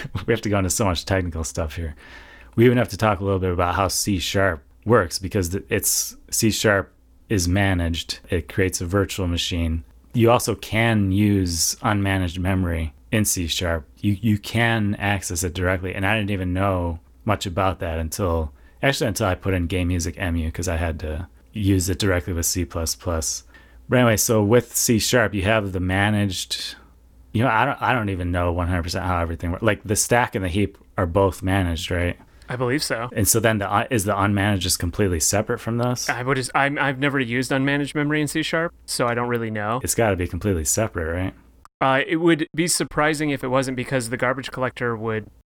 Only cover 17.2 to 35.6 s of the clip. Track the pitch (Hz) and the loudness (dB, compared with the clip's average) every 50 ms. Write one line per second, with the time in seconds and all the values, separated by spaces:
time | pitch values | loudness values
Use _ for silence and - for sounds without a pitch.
17.2 | - 107 101 95 - 101 85 98 95 95 90 - 95 85 80 82 82 80 - - | -2 -2 -2 0 -2 -4 -2 0 0 0 0 -2 -4 -4 -4 -4 -4 -4 -4 -2
18.2 | 104 90 82 80 80 76 - - - - - - - 139 135 - 160 117 92 - | 0 0 0 0 -2 -4 -8 -14 -20 -20 -10 -2 -2 0 0 0 -2 -2 0 0
19.2 | 113 95 92 - - 98 95 92 87 82 95 92 87 87 90 90 85 87 78 - | 0 0 0 0 -2 -2 0 0 0 0 -2 0 0 0 0 -2 -2 -4 -6 -4
20.2 | 101 87 85 85 80 80 - - 80 90 85 80 87 82 76 76 - 78 78 80 | -4 -2 -2 -2 -2 -4 -4 -4 -4 -2 -2 -2 -2 -2 -4 -4 -6 -6 -6 -6
21.2 | 85 - - - - _ - 107 101 98 101 95 87 95 90 - - 98 90 87 | -8 -10 -14 -20 -20 _ -8 -2 2 2 2 2 2 0 -2 0 0 0 0 0
22.2 | - - 90 85 82 - - 92 87 82 - 87 82 80 - - - 92 85 80 | 0 -2 -4 -2 -2 -2 -2 -2 -4 -4 -4 -4 -4 -4 -6 -6 -4 -4 -4 -2
23.2 | 78 - - - - - - - - - - - - - 127 127 123 117 110 98 | -2 -4 -6 -8 -10 -16 -20 -20 -20 -20 -20 -20 -4 0 2 4 4 4 4 2
24.2 | - - 117 110 107 101 117 123 117 - - - - - 120 107 - - - 123 | 2 2 4 4 4 6 4 4 4 2 -2 -2 2 2 2 2 2 4 4 4
25.2 | 113 101 104 101 82 98 113 110 101 98 90 92 92 92 92 98 101 104 107 104 | 4 2 0 0 2 2 2 2 2 0 -2 -2 -2 0 2 2 2 4 2 2
26.2 | 104 98 90 - - - - - - - - - - - - _ - - - - | 2 0 -2 -4 -6 -6 -6 -8 -8 -10 -12 -16 -20 -20 -20 _ -20 -20 -20 -20
27.2 | - - - 107 120 131 110 110 120 143 135 - 120 104 127 123 107 101 98 87 | -14 -4 0 2 2 4 4 4 4 2 0 0 0 2 2 2 0 -2 -2 -2
28.2 | 90 87 87 90 87 87 85 87 87 85 90 90 80 90 92 98 87 90 90 87 | -2 0 0 2 2 2 2 0 0 0 0 0 0 -2 -4 -2 -2 0 0 0
29.2 | 85 82 85 - - 85 87 - - 110 104 - - 95 104 95 - - 120 120 | 0 -2 -4 -4 -4 -4 -4 0 0 0 0 0 -2 -2 -2 0 2 2 4 2
30.2 | 123 117 - 113 95 90 82 101 101 95 - - - - _ - 98 82 82 101 | 2 2 0 -2 -2 0 0 0 0 0 -2 -10 -20 -8 _ -2 -2 0 2 2
31.2 | 98 95 87 - - 95 95 98 92 87 82 78 87 - 98 87 87 87 - - | 2 2 2 -2 -2 0 0 2 2 0 -2 -4 -4 -4 -2 -2 -2 -2 -4 -6
32.2 | - - - - - - 127 117 131 120 127 151 - - 135 113 117 123 - 113 | -12 -20 -20 -20 -10 -8 -6 -4 -2 0 0 -2 -2 -2 -4 -4 -4 -4 -2 0
33.2 | 101 - - 113 107 117 113 104 98 92 101 101 117 - 135 110 90 101 101 98 | 2 2 2 4 4 4 4 2 0 2 2 0 2 2 0 0 0 0 2 2
34.2 | 98 104 101 101 98 104 104 95 87 92 - - - 87 - - 107 95 90 78 | 2 2 2 2 2 2 2 0 0 -2 -2 -2 -2 -2 0 0 0 0 2 0
35.2 | - - - 98 107 - 123 113 | 0 0 0 0 0 -2 -4 -4